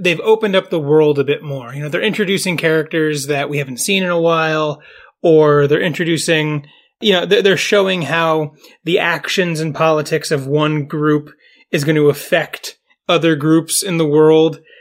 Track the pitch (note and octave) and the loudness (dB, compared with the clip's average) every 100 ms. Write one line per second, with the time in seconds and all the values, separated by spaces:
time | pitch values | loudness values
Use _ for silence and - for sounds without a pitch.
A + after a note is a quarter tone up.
0 | F3+ D#3+ G#3+ A3 G#3+ F#3+ F#3 F3 C#3+ D#3 | -2 -2 0 0 2 0 -2 -4 2 4
1 | D3+ C#3+ C3+ C#3+ D3+ C#3 A#2 C#3 D3 D3 | 4 2 0 -4 -6 -12 -12 -12 -8 -2
2 | G#3+ G#3 F#3+ F#3+ F#3 E3 E3 D#3+ D3+ E3 | -2 -2 -2 -2 -2 -2 0 0 0 -2
3 | D#3 D3 C3+ D3 C#3+ D3 C3+ B2 - G3 | -2 -2 -4 -4 -4 -6 -6 -6 -2 -2
4 | F#3 F3 E3 E3 D#3+ D#3 D3+ D3 - - | 0 0 0 0 0 -2 -4 -6 -14 -20
5 | - _ F3 D#3+ D3+ D3 C#3+ D#3 F#3+ C#3+ | -20 _ 4 6 6 4 4 2 0 -2
6 | E3+ D#3+ - D#3+ D3+ D3+ C#3+ _ _ _ | -2 -2 0 0 0 -4 -8 _ _ _
7 | G#3+ F#3 E3+ G3+ G3 E3+ - G#3 F#3+ F#3 | 0 0 2 2 4 2 2 2 2 -2
8 | C#3 E3 E3 D#3+ D3+ - - _ E3 F3 | -2 -2 0 0 -4 -10 -20 _ -4 -2
9 | E3+ D#3 - - F3+ D#3+ D#3+ C#3+ D#3+ D#3 | 0 -4 -4 -4 -2 -2 -6 0 2 2
10 | D3+ D#3+ - D3+ C3 D3 D3+ D3+ C#3+ D#3 | 0 -4 -2 -4 -2 -2 0 -2 -4 -2
11 | D3+ D3+ D3 - _ _ _ E3+ C#3+ D#3 | 0 0 -2 -16 _ _ _ -2 0 2
12 | D3 C#3 - E3+ D3 - - - _ _ | 2 0 -2 -2 -2 -8 -16 -18 _ _
13 | - E3+ E3 D3+ D3+ D#3+ E3 - G3 E3 | -2 0 2 0 2 2 2 -4 -2 -2
14 | D#3 D3+ D#3 D#3+ D#3+ D3 _ - | 0 2 4 4 2 -2 _ -20